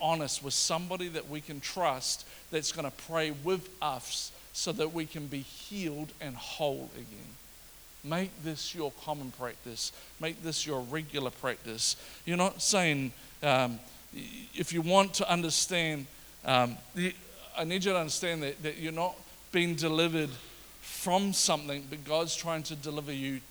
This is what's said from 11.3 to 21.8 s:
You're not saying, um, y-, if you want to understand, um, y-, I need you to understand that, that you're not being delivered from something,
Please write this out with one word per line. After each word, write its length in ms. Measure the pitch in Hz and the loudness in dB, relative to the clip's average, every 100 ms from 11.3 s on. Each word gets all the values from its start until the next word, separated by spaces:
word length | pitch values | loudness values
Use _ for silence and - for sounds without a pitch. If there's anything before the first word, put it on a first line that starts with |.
| - 131 117 120 110 - - - - | -2 -2 -2 -4 -2 0 0 -6 -10
You're 140 | - 175 | -2 4
not 240 | 190 - | 4 2
saying, 500 | - 208 175 143 131 - - - | 4 6 6 4 0 -4 -16 0
um, 360 | 147 131 123 113 - - - | 6 6 6 0 -10 -18 -14
y-, 80 | - 113 110 - | -12 -12 -12 -10
if 180 | - 175 | -4 -2
you 80 | 170 | 0
want 320 | 160 190 196 | 6 8 8
to 160 | 160 196 | 4 4
understand, 760 | 175 170 147 - 180 165 151 135 - - - - | 4 4 2 2 2 2 0 -6 -12 -20 -8 4
um, 320 | 127 120 117 - 185 | 6 6 2 -8 -2
y-, 160 | 180 - - - - - | -2 -2 -14 -18 -10 -4
I 60 | |
need 200 | 160 185 | 0 2
you 80 | 190 | 4
to 60 | 185 | 4
understand 440 | 160 - 180 165 | 2 0 0 0
that, 200 | 139 147 | -2 -2
that 160 | 151 - | -4 -4
you're 120 | 165 | -4
not 260 | 160 180 - - - - | 0 -2 -2 -14 -20 0
being 220 | 180 175 | 4 4
delivered 560 | 160 160 156 170 160 151 123 - - - - | 4 2 6 6 4 0 -4 -14 -18 -18 -16
from 540 | - - 190 180 202 | -12 -4 4 4 4
something, 520 | 190 - 156 147 143 | 4 4 4 0 -6